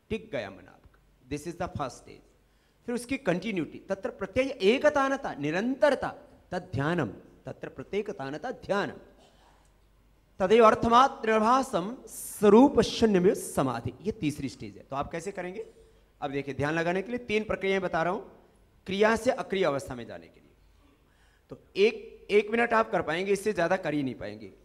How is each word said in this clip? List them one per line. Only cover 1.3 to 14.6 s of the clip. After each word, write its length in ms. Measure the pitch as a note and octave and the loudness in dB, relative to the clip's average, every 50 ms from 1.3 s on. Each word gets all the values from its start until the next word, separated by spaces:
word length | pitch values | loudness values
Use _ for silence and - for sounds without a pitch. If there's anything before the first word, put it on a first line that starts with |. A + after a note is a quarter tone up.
| C#3+ D3 D3 F3 | -10 -8 -8 -10
is 80 | E3 | -10
the 120 | - F3+ D#3+ | -8 -8 -8
first 260 | - D3+ C#3+ B2 - | -6 -6 -8 -8 -10
stage। 320 | - - - - F#2+ - _ _ _ _ _ _ _ _ _ _ _ - | -14 -20 -20 -20 -20 -20 _ _ _ _ _ _ _ _ _ _ _ -8
फिर 80 | A#3+ B3 | -6 -6
उसकी 220 | A3+ A#3+ - C4+ | -6 -6 -6 -8
continuity, 600 | C4 - F#3+ E3+ F3+ G3 A3+ G3+ E3+ C#3+ - - - | -6 -2 -2 -2 -2 -2 -4 -4 -4 -4 -6 -8 -12
तत्र 320 | - - G3 - - A#3+ | -8 -8 -8 -6 -6 -10
प्रत्यय 360 | A#3+ - D4 C#4 - B3+ C4 | -8 -8 -10 -4 0 0 0
एकतानता, 880 | C4+ - - F#3+ G3 B3 C#4 - D4 D4 C#4+ C4+ C4+ C4+ C4+ - F#3 C#3 | 0 0 2 4 4 4 6 4 4 4 4 0 0 -2 -4 -6 -8 -8
निरंतरता, 800 | C#3 C#3+ D3+ D#3+ F#3 A3+ B3+ C#4 - D4+ C#4+ C4 - - C3+ - - - - - - _ - | -4 -4 -2 -2 -2 -2 -2 -2 2 2 2 2 2 -2 -6 -8 -10 -18 -20 -20 -20 _ -10
तद 180 | F3 F#3 F3 - - | -10 -10 -8 -6 -4
ध्यानम, 320 | B2+ C#3 D#3 F3 E3+ C3 G2 F2 - - - - - - | -2 0 0 0 0 0 -2 -4 -10 -18 -20 -20 -18 -14
तत्र 220 | C3 B2 - - D3 | -14 -14 -12 -14 -16
प्रत्येकतानता 840 | - - C3 - F#3+ G3+ G#3+ A3 F#3 - C3+ C3+ D3 D#3 - B3+ | -14 -14 -12 -6 -6 -6 -4 -6 -8 -10 -8 -10 -10 -8 -8 -10
ध्यानम, 460 | A#3+ - - - F#3+ G3+ F3 B2 - - - - - _ _ _ _ _ _ _ _ _ _ _ _ _ _ _ _ _ _ _ _ _ _ _ _ - | -10 -8 -4 -2 -2 -2 -2 -4 -6 -12 -18 -20 -20 _ _ _ _ _ _ _ _ _ _ _ _ _ _ _ _ _ _ _ _ _ _ _ _ -2
तदेव 280 | F#3+ F#3 G#3+ A#3+ A3+ | 2 4 6 8 8
अर्थमात्र 640 | G#3+ A#3 A3+ A#3 A#3 A#3 B3 C4+ C4+ - - - G#3+ | 8 8 6 2 4 6 6 6 6 2 -2 -2 0
निर्भासम 680 | A3 A3 G#3+ A3+ B3+ C4+ B3+ - - E3+ F3 G#3 B3+ - - | 2 2 4 4 4 2 2 0 -2 -4 -4 -4 -8 -12 -14
स्वरूप 760 | - - - - - - - G3+ G#3 G3 A3+ C4+ D4 C#4+ B3 | -18 -16 -16 -14 -14 -4 2 6 8 10 10 10 8 6 4
शून्य 400 | G#3 - - - A3+ A3 G3+ F3+ | 2 2 2 2 2 4 4 4
में 140 | F3 G3+ C#4 | 4 4 2
समाधि, 580 | - - - - F3+ C#3+ C3 A#2+ A#2 A#2 B2 - - D#3 | 0 -4 -6 -2 -2 0 0 -2 -4 -6 -8 -10 -8 -8
ये 100 | G#3 A3 | -8 -6
तीसरी 360 | - D#3 D3 - - C#3 B2 | -4 -4 -4 -4 -4 -8 -10
stage 280 | - - | -10 -10